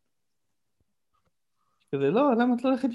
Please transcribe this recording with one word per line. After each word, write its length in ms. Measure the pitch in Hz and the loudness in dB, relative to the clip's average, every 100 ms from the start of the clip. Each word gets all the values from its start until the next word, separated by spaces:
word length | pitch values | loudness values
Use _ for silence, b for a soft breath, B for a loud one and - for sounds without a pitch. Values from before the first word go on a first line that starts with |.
| _ _ _ _ _ _ _ _ _ _ _ _ _ _ _ _ _ _ _ | _ _ _ _ _ _ _ _ _ _ _ _ _ _ _ _ _ _ _
כזה, 180 | 139 139 | -2 0
"לא, 260 | 196 285 226 | 2 2 2
למה 160 | 247 240 | 0 0
את 80 | |
לא 60 | 262 | 0
הולכת 200 | 262 269 | -2 -2